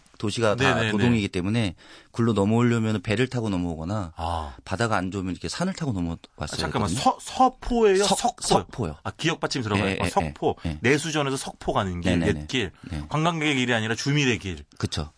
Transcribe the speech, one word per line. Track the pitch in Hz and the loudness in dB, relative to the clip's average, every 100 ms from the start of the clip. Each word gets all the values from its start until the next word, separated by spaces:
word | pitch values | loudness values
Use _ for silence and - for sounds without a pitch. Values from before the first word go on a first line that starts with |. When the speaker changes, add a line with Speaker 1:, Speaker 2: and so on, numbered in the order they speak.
| - - | -20 -6
Speaker 1:
도시가 | 107 117 110 101 | -4 2 2 2
다 | 135 | 2
Speaker 2:
네네네. | 117 110 | 2 2
Speaker 1:
도동이기 | 104 120 117 98 | 4 4 4 0
때문에 | 92 92 117 101 - - - - | -2 0 0 0 -4 -16 -20 -8
굴로 | - 117 | 0 2
넘어오려면 | 104 101 117 120 117 110 107 | 4 4 4 4 4 2 0
배를 | 107 104 127 | 0 0 0
타고 | 123 110 | -2 -2
넘어오거나 | 90 87 80 80 107 85 80 | 0 -2 -4 -4 -4 -6 -6
Speaker 2:
아. | 85 82 76 - | -4 -4 -6 -12
Speaker 1:
바다가 | - 95 117 101 | -6 -2 0 0
안 | 92 | -2
좋으면 | 98 92 | -2 -4
이렇게 | 87 85 | -4 -6
산을 | - 185 | -4 -4
타고 | 180 147 | -4 -4
넘어왔어야 | 95 85 82 - - | -2 -2 -6 -12 -8
Speaker 2:
아, | 73 - | -8 -4
잠깐만, | 160 135 104 | -2 0 0
Speaker 1:
되거든요. | - | 0
Speaker 2:
서-, | 254 - | 0 0
서포예요? | - - 254 - - 233 214 190 | -2 2 2 2 -2 4 4 6
Speaker 1:
석-, | 202 285 | 2 2
Speaker 2:
석포? | 240 - - | 0 -2 2
Speaker 1:
석포요. | - - - 85 76 | 2 0 -6 -6 -6
Speaker 2:
아, | - - | -10 -4
기역 | 160 156 | -4 -2
받침 | 156 139 | -2 -2
들어가요? | 110 101 - | 0 2 0
Speaker 1:
예, | 95 | -2
Speaker 2:
아, | 90 | -2
Speaker 1:
예, | |
Speaker 2:
석포. | 202 78 69 139 - 85 | 0 -2 -2 -2 -2 -4
Speaker 1:
예, | |
예. | 76 | -2
Speaker 2:
내수전에서 | 107 147 160 151 139 135 | 2 2 0 -2 -2 -4
석포 | - - - | -6 -8 -2
가는 | 135 98 87 | 0 0 -2
길, | 85 87 | 0 2
Speaker 1:
네네네. | 82 76 | 2 0
Speaker 2:
옛길. | 76 127 92 - - | -2 -4 -4 -8 -10
Speaker 1:
네. | 80 76 | -8 -4
Speaker 2:
관광객의 | 147 165 165 151 135 | 0 0 0 0 2
길이 | 123 | 2
아니라 | 117 110 113 | 2 0 -2
주민의 | 139 147 131 98 | 0 2 2 0
길. | 95 78 - - | -4 -10 -12 -6
Speaker 1:
그쵸. | - - 76 | -6 -4 -8